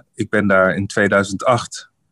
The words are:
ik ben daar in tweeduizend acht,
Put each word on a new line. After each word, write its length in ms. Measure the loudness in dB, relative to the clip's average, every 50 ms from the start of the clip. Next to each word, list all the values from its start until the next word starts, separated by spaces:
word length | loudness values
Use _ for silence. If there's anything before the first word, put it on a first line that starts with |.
| -10 _ _
ik 160 | -10 -6 -4
ben 180 | -2 -2 0
daar 280 | 2 2 4 4 2 0
in 120 | -2 -4
tweeduizend 580 | -4 -2 0 0 2 2 2 0 0 -6 -2 0
acht, 440 | 0 0 0 -2 -6 -14 -18 -18 -20 _ _ _ _